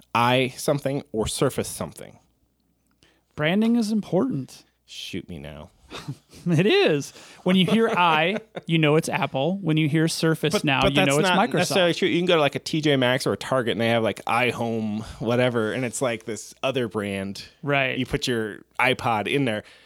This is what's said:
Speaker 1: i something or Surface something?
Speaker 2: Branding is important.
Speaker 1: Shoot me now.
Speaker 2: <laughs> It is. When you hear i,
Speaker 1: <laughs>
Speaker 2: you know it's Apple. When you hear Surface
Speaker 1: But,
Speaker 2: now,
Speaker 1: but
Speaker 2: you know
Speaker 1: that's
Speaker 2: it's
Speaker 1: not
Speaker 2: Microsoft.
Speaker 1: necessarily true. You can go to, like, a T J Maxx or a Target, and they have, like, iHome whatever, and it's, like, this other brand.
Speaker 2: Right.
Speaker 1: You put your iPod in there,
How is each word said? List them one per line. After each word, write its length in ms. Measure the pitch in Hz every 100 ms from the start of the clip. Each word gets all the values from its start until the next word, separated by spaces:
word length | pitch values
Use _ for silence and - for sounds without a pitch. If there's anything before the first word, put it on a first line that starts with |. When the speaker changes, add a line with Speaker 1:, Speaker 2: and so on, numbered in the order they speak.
| _
Speaker 1:
i 340 | 113 120 127 127 -
something 460 | - 143 135 139 -
or 140 | 110 104
Surface 400 | - 139 - 95
something? 500 | - 80 - - - _ _ _ _ _ _ _ _ _ _ _
Speaker 2:
Branding 420 | - 151 190 226 240
is 140 | 208
important. 720 | 220 - 175 262 151 127 - _ _
Speaker 1:
Shoot 440 | _ - - 90 -
me 100 | 85
now. 320 | 71 73 78 _ -
Speaker 2:
<laughs> 100 | - - 127 _ - 175
It 180 | 160 190
is. 440 | 392 330 147 139 - - -
When 140 | 180 190
you 100 | 180
hear 220 | 214 226
i, 480 | 220 175 156 165 208 -
Speaker 1:
<laughs> 140 | - -
Speaker 2:
you 120 | 165
know 160 | 151
it's 140 | 151 -
Apple. 500 | - 139 131 147 196
When 140 | 170 156
you 120 | 156
hear 180 | 156 160
Surface 460 | - 160 160 156
Speaker 1:
But, 80 | 202
Speaker 2:
now, 200 | 147 131
Speaker 1:
but 100 | 135
Speaker 2:
you 60 | 139
know 20 | 143
Speaker 1:
that's 120 | 139
Speaker 2:
it's 100 | 185
Speaker 1:
not 200 | 180 233
Speaker 2:
Microsoft. 40 |
Speaker 1:
necessarily 400 | 165 180 202 175
true. 120 | 160 190
You 120 | 156
can 60 | 180
go 100 | 170
to, 40 |
like, 140 | 143
a 60 | -
T 200 | - 165
J 140 | 151
Maxx 320 | 139 123 131 147
or 60 |
a 40 | 101
Target, 360 | - 131 113
and 80 | 92
they 80 | 113
have, 160 | 117
like, 200 | 110 95 -
iHome 760 | 113 123 117 120 113 110 107 110 -
whatever, 520 | 113 123 127 120 107
and 120 | 101
it's, 160 | 127 -
like, 240 | 131 113
this 300 | - 107 - -
other 240 | 131 135 120
brand. 580 | 107 101 98 98 98 - _
Speaker 2:
Right. 340 | 139 139 131 127
Speaker 1:
You 80 | 127
put 220 | 143 -
your 320 | 120 107 95 - -
iPod 480 | 127 131 127 110 101
in 180 | 143
there, 200 | 131 107 - -